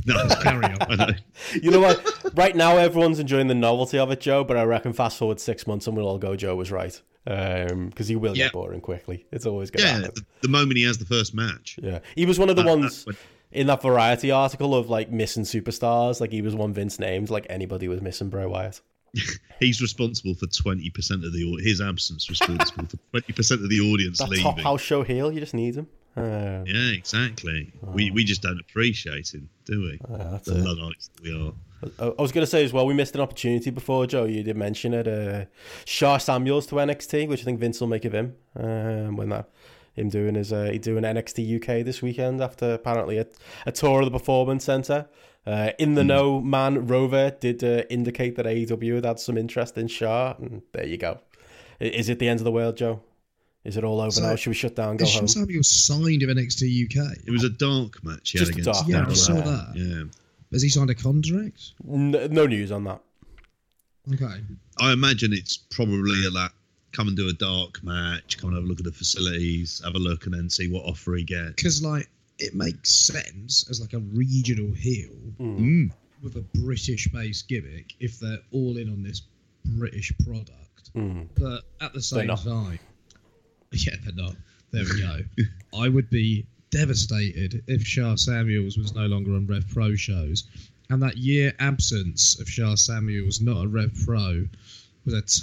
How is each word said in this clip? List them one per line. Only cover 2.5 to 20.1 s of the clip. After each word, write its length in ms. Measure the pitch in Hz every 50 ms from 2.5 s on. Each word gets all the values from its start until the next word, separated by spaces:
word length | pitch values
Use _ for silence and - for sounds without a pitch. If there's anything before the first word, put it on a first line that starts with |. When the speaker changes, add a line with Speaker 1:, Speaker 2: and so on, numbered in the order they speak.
| 175
Speaker 3:
now, 200 | 165 165 170 175
everyone's 420 | 180 175 170 170 165 170 165 160 151
enjoying 280 | 147 131 139 135 135
the 80 | 131 127
novelty 420 | 120 117 117 120 123 127 123 -
of 140 | 135 131 131
it, 80 | 135 131
Joe, 220 | - 139 135 139 135
but 100 | 131 123
I 60 | 120 113
reckon 280 | 113 117 110 - 123 110
fast 240 | - 120 110 -
forward 220 | - 117 110 107 -
six 260 | - 120 110 - -
months 200 | 110 104 104 -
and 80 | 117 107
we'll 120 | 110 104
all 100 | 98 95
go, 180 | 95 101 95 98
"Joe 180 | 98 101 95 92
was 160 | 92 92 92
right." 300 | 98 92 90 90 - - _ _ _ _ -
Um, 680 | - 98 95 95 95 92 90 90 90 90 92 90 92
'cause 160 | - - 107 107
he 60 | 113
will 180 | 110 110 107 95
Speaker 2:
Yeah. 100 | 92 131
Speaker 3:
get 80 | 131 -
boring 280 | 90 92 90 87 87
quickly. 440 | - - 90 85 - - 90 90 _ -
It's 140 | - 117 -
always 260 | 113 101 98 98 98
gonna 140 | - 110 202
Speaker 1:
Yeah, 60 | 165 123 107
Speaker 3:
happen. 120 | 92 90 -
Speaker 1:
the, 100 | - - _ _ -
the 60 | - 131
moment 260 | 139 143 143 135 131
he 60 | 120 120
has 140 | 120 113
the 80 | 113 104
first 280 | 87 123 117 104 - 110
match. 460 | 110 117 107 76 - - - - -
Speaker 3:
Yeah, 180 | - 95 90 82 - - -
he 100 | 160 175
was 120 | 180 180 175
one 100 | 196 196
of 60 | 185
the 60 | 180 170
Speaker 1:
That, 60 | 165
Speaker 3:
ones 140 | 160 151 139
Speaker 1:
that's 220 | 123 - - -
when 100 | 110 98 - - - _ _ _ _
Speaker 3:
in 160 | - 135 135
that 140 | 143 135 - -
Variety 480 | 131 123 117 113 117 120 117 - 135
article 420 | 135 135 139 131 - - 139 143 135
of, 160 | 123 113 113
like, 220 | 117 113 110 -
missing 320 | 117 110 107 - - 117 104
superstars. 760 | - - 107 - 117 104 - 123 117 117 120 120 123 120 -
Like, 120 | 117 113
he 100 | 113 107
was 140 | 104 107 107
one 180 | 110 107 107 104
Vince 240 | 104 101 104 -
named, 320 | - 101 95 92 95 104 104
like, 160 | 110 104 - -
anybody 380 | 92 95 95 90 95 92 92
was 140 | 90 90 92
missing 280 | 95 92 92 - 98 98
Bray 160 | 107 98 95
Wyatt. 340 | 95 95 95 98 101 - - _ _ _ _ _ _ -
Speaker 1:
<laughs> 460 | 107 - - - - _ - - -
He's 220 | 131 123 117 -
responsible 520 | 123 104 - - 120 117